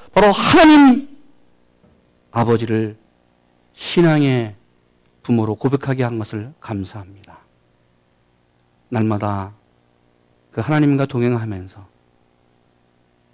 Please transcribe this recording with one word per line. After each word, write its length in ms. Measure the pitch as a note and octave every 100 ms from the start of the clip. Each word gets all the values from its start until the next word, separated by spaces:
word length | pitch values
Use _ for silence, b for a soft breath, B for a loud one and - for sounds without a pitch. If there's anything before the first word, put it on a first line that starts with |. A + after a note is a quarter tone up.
| B
바로 200 | - G#3
하나님 760 | F#3+ - F4+ D#4+ D4+ C#4 A#3+ - - - _ _ _ _ _ _ _ _ _ _
아버지를 720 | A2+ A#2 A2+ A2+ A2 A2 G#2+ _ _ _ _ _ _ _
신앙의 800 | - - - E3+ D3+ C#3+ B2+ A2 G#2+ _ _ _ _ _ _
부모로 340 | - A#2 G#2+ G#2
고백하게 480 | C3+ C3+ C3+ C3
한 140 | B2 A#2
것을 340 | G#2+ A2 A2 D#3+
감사합니다. 760 | - G2+ F#2 G#2 F#2+ G2 - - _ _ _ _ _ _ _ _ _ _ _ _ _ _ _
날마다 640 | A#2+ G#2+ G#2 G#2 G2+ G2 G#2+ _ _ _ _ _ _ _ _ _
그 100 | -
하나님과 460 | A2+ D3+ D3 C#3 C3+
동행하면서 800 | B2 A#2+ B2 A2+ F#2+ F#2 - G2 _ _ _ _ _ _ _ _ _ _ _ _ _ _